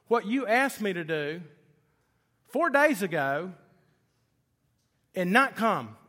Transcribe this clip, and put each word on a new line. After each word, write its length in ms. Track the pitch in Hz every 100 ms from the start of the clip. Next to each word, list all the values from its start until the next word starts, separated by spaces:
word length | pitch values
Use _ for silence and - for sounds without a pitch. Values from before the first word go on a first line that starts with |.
| -
what 180 | 233 202
you 200 | 262 214
asked 340 | 240 269 -
me 120 | 208
to 120 | 175
do 360 | 156 156 143 170 160 - _ _ _ _ _ _ _ _ _
four 220 | 262 339
days 320 | 277 302 208
ago 500 | 190 160 139 143 185 165 _ _ _ _ _ _ _ _ _ _ _ _ _ _ _
and 180 | 185 180
not 240 | 220 269 -
come 400 | 226 170 113 107